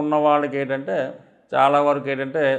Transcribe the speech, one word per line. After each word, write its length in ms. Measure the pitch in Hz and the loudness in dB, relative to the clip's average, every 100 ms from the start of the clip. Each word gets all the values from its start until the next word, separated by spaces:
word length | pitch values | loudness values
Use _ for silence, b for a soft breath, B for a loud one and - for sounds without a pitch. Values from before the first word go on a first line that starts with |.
ఉన్న 140 | 151 151 | 0 2
వాళ్ళకి 420 | 147 147 147 139 | 2 2 0 -4
ఏంటంటే, 400 | 135 135 139 180 131 - - _ - | -4 -6 -4 -4 -4 -8 -20 _ -6
చాలా 260 | 135 139 143 | 2 4 4
వరకు 260 | 147 143 135 | 2 0 -2
ఏంటంటే 340 | 135 135 160 139 | -6 -4 -2 0